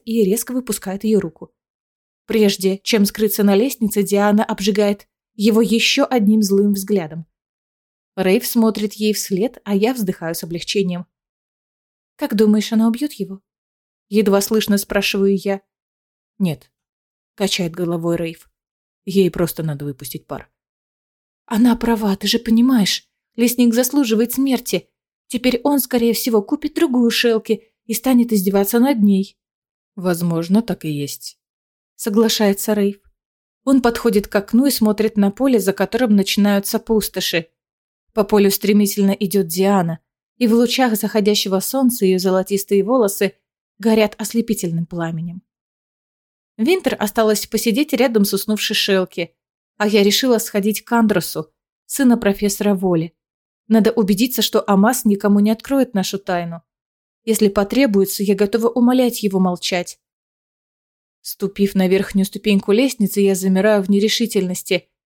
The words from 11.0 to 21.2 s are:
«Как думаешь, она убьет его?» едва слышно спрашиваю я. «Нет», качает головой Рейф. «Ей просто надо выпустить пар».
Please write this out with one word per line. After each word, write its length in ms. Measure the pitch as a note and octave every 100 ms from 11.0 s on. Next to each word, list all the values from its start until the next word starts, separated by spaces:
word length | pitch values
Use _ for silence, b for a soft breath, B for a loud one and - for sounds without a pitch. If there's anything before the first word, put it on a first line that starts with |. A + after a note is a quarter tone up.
| - _ _ _ _ _ _ _ _ _ _ _
«Как 200 | - G#3
думаешь, 360 | G#3+ G#3+ G#3
она 160 | A3 A3+
убьет 240 | A#3 D4
его?» 300 | - F#3 G3 _ _ _ _ _ _ _
едва 320 | G3+ G#3 G3
слышно 380 | G3 A3 G#3 G3+
спрашиваю 580 | - G3+ G3 G3 G3 G3
я. 240 | G3+ G3 - _ _ _ _ _ _ -
«Нет», 340 | F#3 C#3 _ _ _ _ _ _ _
качает 380 | - G3 - E3+
головой 440 | F3 E3+ E3+ E3+ E3+
Рейф. 340 | E3 D#3+ _ _ _ _ _ _
«Ей 260 | - F#3+ F3+
просто 320 | - E3+ -
надо 220 | D#3+ C#3+
выпустить 420 | C#3+ C3+ B2+ - -
пар». 240 | C#3 - _ _ _ _ _ _ _